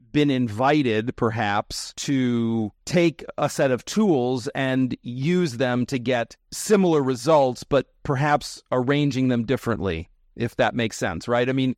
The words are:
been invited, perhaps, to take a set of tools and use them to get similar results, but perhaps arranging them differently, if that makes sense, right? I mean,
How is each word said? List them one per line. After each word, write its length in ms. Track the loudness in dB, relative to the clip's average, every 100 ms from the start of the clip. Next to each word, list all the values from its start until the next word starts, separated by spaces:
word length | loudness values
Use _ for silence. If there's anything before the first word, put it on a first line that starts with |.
| _
been 180 | 0 2
invited, 840 | 2 -2 0 2 2 2 0 -2 -2
perhaps, 760 | -2 0 -2 -2 -4 -10 -12 -8
to 760 | -2 0 0 0 0 -2 -4 -8 -2
take 400 | 2 2 0 -10 -4
a 120 | -4
set 220 | 0 0
of 120 | 0
tools 640 | -2 0 2 2 0 -2 -4 -4
and 400 | -2 0 0 -4
use 560 | -10 -4 0 0 0 -2
them 280 | 0 0 -2
to 120 | -2
get 380 | -2 -2 -4 -10 _
similar 500 | -8 2 4 4 4
results, 600 | 2 0 4 4 4 -2 0
but 220 | 0 0 _
perhaps 600 | -4 0 2 0 -2 -16 _
arranging 560 | 0 2 2 2 2 0
them 160 | 0
differently, 640 | 0 -2 -2 -2 -2 -4 -8 _ _ -8
if 180 | -4 0
that 180 | 0
makes 240 | 0 -4 -4
sense, 300 | -6 -4 -2
right? 220 | 0 2
I 20 |
mean, 240 | 0 -2